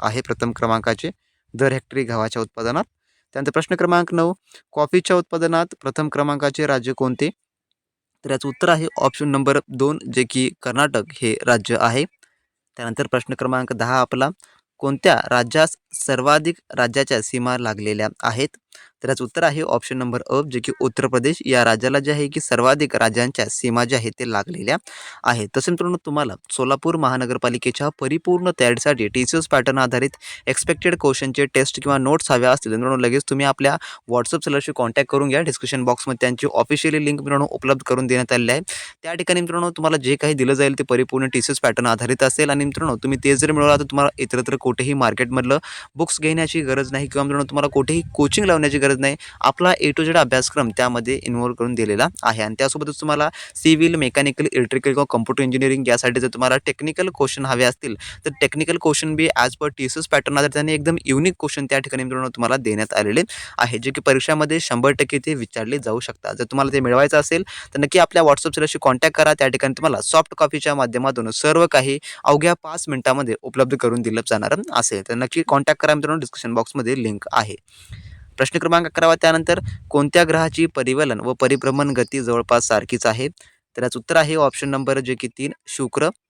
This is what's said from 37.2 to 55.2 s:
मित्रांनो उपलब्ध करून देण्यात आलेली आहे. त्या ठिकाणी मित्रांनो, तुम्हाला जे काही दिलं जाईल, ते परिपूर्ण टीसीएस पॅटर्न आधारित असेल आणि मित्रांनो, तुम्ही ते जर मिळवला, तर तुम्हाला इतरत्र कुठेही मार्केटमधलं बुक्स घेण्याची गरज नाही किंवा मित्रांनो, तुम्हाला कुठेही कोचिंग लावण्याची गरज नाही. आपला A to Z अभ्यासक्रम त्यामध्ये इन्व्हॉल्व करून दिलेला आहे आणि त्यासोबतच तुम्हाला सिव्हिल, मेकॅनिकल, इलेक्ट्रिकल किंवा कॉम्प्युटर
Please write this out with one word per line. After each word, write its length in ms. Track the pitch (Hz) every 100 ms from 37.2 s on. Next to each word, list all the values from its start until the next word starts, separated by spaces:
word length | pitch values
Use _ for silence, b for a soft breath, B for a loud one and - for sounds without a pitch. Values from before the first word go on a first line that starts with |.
मित्रांनो 260 | 139 143 147
उपलब्ध 320 | - 131 135
करून 240 | - 127 131
देण्यात 240 | 127 123
आलेली 200 | 123 117
आहे. 100 | 135 190 B B B
त्या 100 | 165
ठिकाणी 280 | 170 180 180
मित्रांनो, 300 | 175 170 175
तुम्हाला 260 | 170 156 160
जे 180 | 127 139
काही 180 | 147
दिलं 200 | 147 127
जाईल, 200 | 135 139 135
ते 40 |
परिपूर्ण 440 | 139 123 127 131 131
टीसीएस 320 | 127 - 139
पॅटर्न 280 | 127 110 120
आधारित 360 | 113 117 131
असेल 260 | 135 - 147
आणि 160 | 143 143
मित्रांनो, 300 | - 160 117
तुम्ही 220 | 135 135
ते 120 | 139 139
जर 160 | 151
मिळवला, 260 | 151 147 143
तर 60 |
तुम्हाला 260 | 143 139 143 -
इतरत्र 380 | 135 123 123 135
कुठेही 380 | 131 117 123
मार्केटमधलं 640 | 139 123 107 123 127 123 143 B B B 135
बुक्स 260 | 165 -
घेण्याची 400 | 151 160 160 165
गरज 300 | 139 131 131
नाही 160 | 135 139
किंवा 160 | 139
मित्रांनो, 220 | 139 143 135
तुम्हाला 220 | 143 143
कुठेही 340 | 139 127 165 - -
कोचिंग 300 | 143 202 202
लावण्याची 320 | 165 147 143
गरज 80 | 139 135
नाही. 160 | 135 147 B B
आपला 320 | 123 - 180 185
A 80 | 147 143
to 60 | 160
Z 80 | 165
अभ्यासक्रम 540 | 135 131 127 151 120 107
त्यामध्ये 420 | 123 120 117 135
इन्व्हॉल्व 320 | - 120 120 123
करून 180 | 120
दिलेला 340 | 120 107 104 147 -
आहे 200 | - 110
आणि 120 | 107 110
त्यासोबतच 420 | 135 151 147 147
तुम्हाला 280 | 151 147 151 B B -
सिव्हिल, 400 | 160 160 165 170
मेकॅनिकल, 500 | 131 139 143 131 156
इलेक्ट्रिकल 400 | - 120 131 139
किंवा 140 | 135 143
कॉम्प्युटर 340 | 120